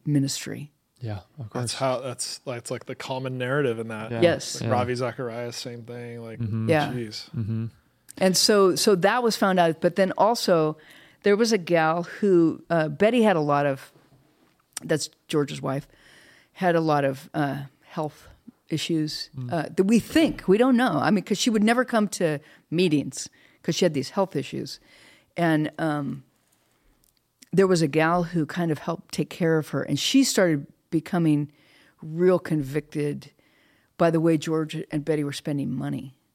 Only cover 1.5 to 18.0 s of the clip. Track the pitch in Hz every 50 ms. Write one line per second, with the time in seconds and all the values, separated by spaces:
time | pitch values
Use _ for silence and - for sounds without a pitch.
1.5 | - 127 123 110 - - 135 131 127 120 131 131 120 - - - - - - 143
2.5 | 123 120 113 - 131 110 - - 127 - - - 131 127 131 131 127 127 127 123
3.5 | 135 147 147 127 113 110 113 113 110 107 110 113 120 113 117 170 156 - - -
4.5 | - 135 123 117 113 123 123 120 123 120 131 120 113 - 131 120 113 120 120 120
5.5 | 117 - - 127 120 120 113 113 120 120 120 120 117 117 117 113 110 107 117 107
6.5 | 107 110 110 113 160 151 143 120 120 123 117 107 107 - - - - 123 113 101
7.5 | 113 110 113 113 - _ _ _ _ _ _ _ - - 185 190 185 - - -
8.5 | 220 208 196 185 165 - - - 196 180 165 196 220 247 247 233 208 - 226 196
9.5 | 185 185 170 165 160 - - 175 165 - 190 185 - - 185 208 240 233 - -
10.5 | 180 165 156 151 156 - - - - - - - _ _ - 202 202 202 233 220
11.5 | 226 202 170 151 175 165 160 156 160 175 175 - - - - 202 190 175 170 160
12.5 | - - - - 170 170 156 156 147 143 202 214 233 254 220 214 190 160 151 147
13.5 | 143 143 143 143 135 135 - - _ _ _ _ _ _ _ _ _ _ _ _
14.5 | _ _ _ _ _ - - 151 160 143 - - - _ _ - - 156 143 135
15.5 | 151 139 135 143 135 139 - - _ _ _ - - - - - _ _ _ _
16.5 | _ - 190 180 170 170 165 156 151 147 139 135 135 135 - - - 151 147 143
17.5 | 135 139 139 139 - _ _ - - -